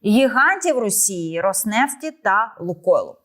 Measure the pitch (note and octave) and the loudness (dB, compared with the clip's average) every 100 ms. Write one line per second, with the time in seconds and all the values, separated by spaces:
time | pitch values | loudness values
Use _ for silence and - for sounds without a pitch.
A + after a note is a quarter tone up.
0 | F#3+ G#3+ C4+ B3 D4 G4 F4+ C4+ A3 G3 | 2 4 4 4 2 2 0 0 0 -2
1 | - F#3 E3 E3 F#3+ F#3 A3 G#3+ C#4 C#4 | -2 -4 -6 -2 -2 -2 -2 0 -2 -4
2 | D#4 D4+ G#3 G3 A3+ - F3 E3+ - D#3 | -10 -6 0 0 0 -6 -10 -6 0 0
3 | F2 - | 0 -12